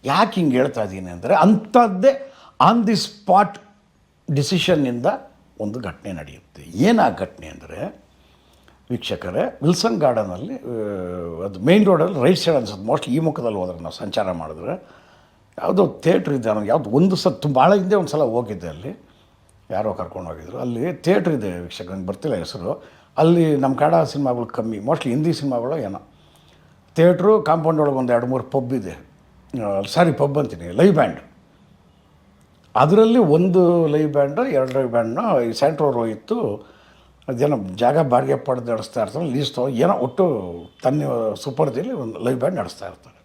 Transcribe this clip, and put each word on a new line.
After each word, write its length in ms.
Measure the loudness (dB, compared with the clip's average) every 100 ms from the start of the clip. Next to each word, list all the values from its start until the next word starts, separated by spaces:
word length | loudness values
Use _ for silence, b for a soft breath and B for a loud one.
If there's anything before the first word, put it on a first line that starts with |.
ಯಾಕೆ 360 | 0 2 2 2
ಹಿಂಗೆ 160 | 2 2
ಹೇಳ್ತಾ 260 | 0 -2
ಇದ್ದೀನಿ 280 | -6 -8 -10
ಅಂದರೆ, 240 | -10 0
ಅಂಥದ್ದೇ 960 | 4 6 4 4 4 4 4 2 2 B B B _ 4
on 120 | 4
the 120 | 2
spot 640 | 0 -2 -10 2 4 4 -2 -20 _ _ _ _ _ -4
ಡಿಸಿಷನ್ನಿಂದ 720 | -2 0 -2 2 2 0 0 -2 -2 -8 _ _ _
ಒಂದು 200 | -8 -6
ಘಟನೆ 320 | -10 -10 -12
ನಡೆಯುತ್ತೆ. 500 | -12 -12 -18 _ -20
ಏನು 400 | -16 0 2 4
ಆ 80 | 2
ಘಟನೆ 380 | 0 -8 -10 -18
ಅಂದರೆ, 580 | -18 -18 -12 -12 -12 _ b b b b b b b _
ವೀಕ್ಷಕರೇ, 680 | -8 -6 -8 -6 -4 -4 -2
ವಿಲ್ಸನ್ 380 | 0 2 0 2
ಗಾರ್ಡನಲ್ಲಿ, 540 | 2 2 -2 -6 -10
ಆ, 920 | -10 -10 -8 -6 -6 -8 -8 -10 -8
ಅದು 160 | -10 -4
ಮೇನ್ 260 | 4 6 6
ರೋಡಲ್ಲಿ 360 | 4 2 2
ರೈಟ್ 160 | 2 2
ಸೈಡ್ 180 | 2 0
ಅನ್ಸುತ್ತೆ, 300 | 0 -8 -2
mostly 240 | -2 0
ಈ 80 | -2
ಮುಖದಲ್ಲಿ 400 | -2 -2 -4 -4
ಹೋದ್ರೆ 200 | -6 -8
ನಾವು 160 | -12
ಸಂಚಾರ 380 | -10 -8 -4 -4
ಮಾಡಿದ್ರೆ, 560 | -4 -8 -10 -8 -10 b b b b b b _ -10
ಯಾವುದೋ 280 | -2 0 0
ಥಿಯೇಟ್ರ್ 480 | 0 0 0 0
ಇದೆ, 140 | -4 -2
ನಾನು 160 | -2
ಯಾವ್ದು 260 | 0 -2 0
ಒಂದು 260 | 2 2 2
ಸಲ 140 | 0
ತುಂಬ 260 | -2 -2 2
ಭಾಳ 180 | 4
ಹಿಂದೆ 220 | 4 2 0
ಒಂದು 120 | 0
ಸಲ 140 | -2
ಹೋಗಿದ್ದೆ, 460 | 0 0 -4 -8 -10
ಅಲ್ಲಿ 340 | -12 -14 -14 _ b b b _ _ _
ಯಾರೋ 240 | -4 -4
ಕರ್ಕೊಂಡು 360 | -4 -8 -10 -12
ಹೋಗಿದ್ರು. 280 | -12 -12 -8
ಅಲ್ಲಿ 340 | -6 -4 -4
ಥಿಯೇಟ್ರ್ 400 | -4 2 2 2
ಇದೆ 280 | -2 -4 -8
ವೀಕ್ಷಕ, 300 | -10 -12 -10
ನಂಗೆ 160 | -8 -8
ಬರ್ತಿಲ್ಲ 300 | -6 -4 -4
ಹೆಸರು. 480 | -6 -8 -8 -8 B B B 0
ಅಲ್ಲಿ 380 | 2 4 2 2
ನಮ್ಮ 180 | 0
ಕನ್ನಡ 200 | 2 2
ಸಿನಿಮಾಗಳು 520 | 2 0 -2 -2 -2 -4
ಕಮ್ಮಿ, 320 | -6 -6 -6
mostly 300 | -4 -4 -2
ಹಿಂದಿ 240 | -2 -2
ಸಿನಿಮಾಗಳು 460 | -2 -2 -4 -4 -6
ಏನೋ. 300 | -6 -10 -16 b b b b b b b _ 4
ಥಿಯೇಟ್ರು 460 | 4 6 4 4
ಕಾಂಪೌಂಡ್ 380 | 4 2 2 2
ಒಳಗೆ 160 | 2 0
ಒಂದು 160 | 2
ಎರಡು 140 | 0 2
ಮೂರು 180 | -4
ಪಬ್ 300 | -2 -4 -2
ಇದೆ, 320 | -6 -6 -12 -18 _ _ _ _ -8
ಆ, 180 | -4 -4
ಸಾರಿ 300 | -4 0 2
ಪಬ್ 260 | 2 0 0
ಅಂತೀನಿ, 340 | -4 -6 -10
ಲೈವ್ 220 | 4 4
ಬ್ಯಾಂಡ್. 260 | 6 2 0 -16 _ _ _ _ _ _ _ _ _ _ _ _ _ _ 2
ಅದರಲ್ಲಿ 420 | 4 6 6 6
ಒಂದು 680 | 6 4 4 4 6 4 2
ಲೈವ್ 260 | 2 0
ಬ್ಯಾಂಡ್, 280 | 2 0 0
ಎರಡು 320 | 0 0 0
ಲೈವ್ 180 | 0 0
ಬ್ಯಾಂಡ್ನ 280 | 0 0 -2 0 2 0
ಈ 20 |
ಸೆಂಟ್ರ್ 420 | 2 0 2 0
ರೋಹಿತ್ತು 760 | 0 -2 -6 -6 -4 -4 -6 b b b b b b -8
ಅದೇನೋ 280 | -2 0 0 -4
ಜಾಗ 240 | 0 2 2
ಬಾಡಿಗೆ 380 | 2 2 2 -2
ಪಡೆದು 360 | -2 -4 -2
ನಡೆಸ್ತಾ 300 | -6 -6 -4
ಇರ್ತಾರೆ, 240 | -4 -4 -4
ಲೀಸ್ 280 | -2 -4
ತಗೋ-, 160 | -4 -4
ಏನೋ 240 | 0 0
ಒಟ್ಟು 600 | 2 -2 0 0 0 -6 -12 -16 _
ತನ್ನ 200 | -2 0 -2 -2 -2
ಸುಪರ್ದಿಯಲ್ಲಿ 600 | -4 -8 -2 -2 -2 -6
ಒಂದು 260 | -6 -8 -6
ಲೈವ್ 180 | -2 0
ಬ್ಯಾಂಡ್ 200 | -2 -4
ನಡೆಸ್ತಾ 280 | -8 -10 -16
ಇರ್ತಾರೆ. 360 | -16 -20 _